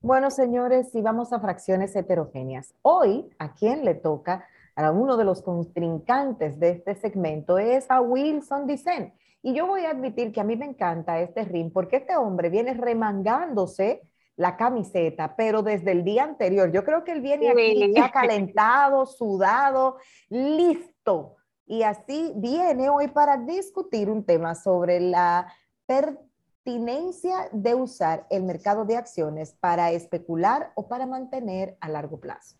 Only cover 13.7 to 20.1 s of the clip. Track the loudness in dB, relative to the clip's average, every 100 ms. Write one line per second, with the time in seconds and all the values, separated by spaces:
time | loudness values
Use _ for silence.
13.7 | 0 -2 -2 _ _ _ -2 -2 2 0
14.7 | 0 -4 -2 -2 -2 -8 -2 0 2 0
15.7 | 0 0 0 2 0 0 0 0 4 4
16.7 | 2 2 0 0 -6 -2 2 4 6 6
17.7 | 4 4 6 4 4 2 2 0 2 4
18.7 | 6 4 4 0 -4 -4 2 2 4 2
19.7 | 2 0 -2 -20